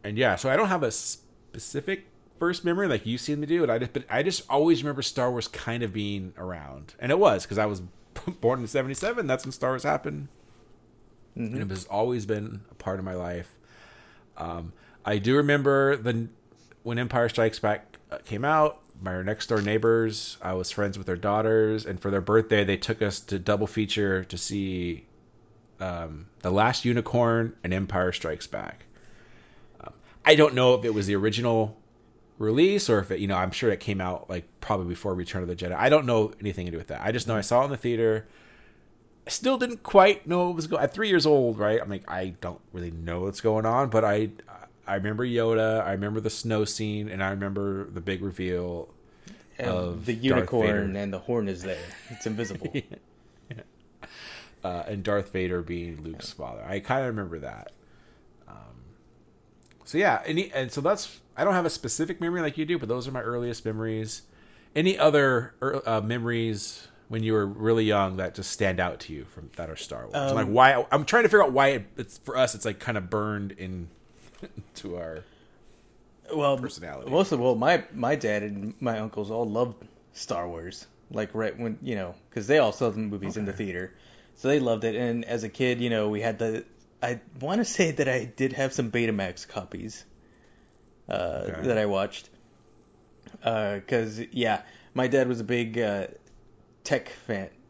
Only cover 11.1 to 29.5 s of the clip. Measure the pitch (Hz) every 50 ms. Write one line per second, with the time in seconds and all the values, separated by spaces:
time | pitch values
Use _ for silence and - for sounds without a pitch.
11.1 | - - - _ _ - 117 107 117 131 110 95 95 92 90 - 98 104 113 123
12.1 | 123 117 104 101 107 104 104 - 104 101 107 - - - - 98 95 95 95 95
13.1 | 92 90 90 87 87 85 85 - - _ _ _ - - - - - - - -
14.1 | - - _ _ _ - 80 85 87 85 85 85 - _ - - - - - 101
15.1 | 107 104 98 113 131 143 147 143 147 143 135 139 139 139 139 135 143 127 110 123
16.1 | 117 117 117 113 - _ _ _ _ _ _ _ - _ _ 113 120 117 123 117
17.1 | - 120 120 117 - - 113 110 - - - 104 107 - - _ - - _ _
18.1 | - - - - 110 104 127 147 156 156 151 151 - - _ - - - 92 92
19.1 | 92 92 92 98 107 - - - 117 107 101 104 107 110 110 117 117 113 113 110
20.1 | 107 - - - - - - 90 92 92 92 - - - 104 101 92 98 92 -
21.1 | 90 85 - 101 104 107 110 110 110 110 110 107 110 107 104 - 95 90 - 101
22.1 | 98 98 92 98 107 113 110 - 110 104 101 95 98 90 - - 110 - 110 101
23.1 | 95 - - - 101 95 87 - 104 101 107 98 - 110 107 95 - 107 104 98
24.1 | 95 92 90 - - 87 - - 101 101 98 95 92 90 87 87 82 - - _
25.1 | - - _ _ _ - _ _ - - _ _ _ - 95 92 87 85 85 78
26.1 | 78 76 87 - _ - - 90 92 101 107 120 127 - - 123 120 120 113 -
27.1 | - 120 120 117 117 113 113 113 - - - 87 92 95 98 95 101 92 90 90
28.1 | 90 - - 82 76 - - - - 50 50 - - - - - - - - -
29.1 | - - - - - - - -